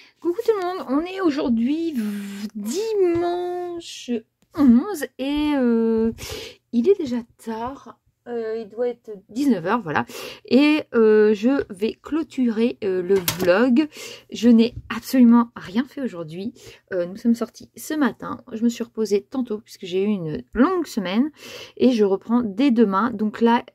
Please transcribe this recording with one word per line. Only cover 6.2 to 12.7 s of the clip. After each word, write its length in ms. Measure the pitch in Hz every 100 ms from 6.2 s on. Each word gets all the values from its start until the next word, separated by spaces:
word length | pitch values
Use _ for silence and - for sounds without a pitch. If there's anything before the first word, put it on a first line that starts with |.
| - - - - _
il 160 | 233 247
est 100 | 403
déjà 200 | 285 240 233 _
tard. 560 | - 220 240 277 226 - _ _ -
Euh, 300 | 233 220 226
il 80 | 208
doit 180 | 220 247
être 220 | 240 - 202 -
dix-neuf 380 | 214 294 196 170
heures, 160 | 233
voilà. 240 | 170 127 120 - - - -
Et, 380 | 240 294 302 -
euh, 400 | 240 220 214 214
je 360 | 208 226 277 -
vais 220 | 180 214 -
clôturer, 760 | - 302 311 - 240 214 233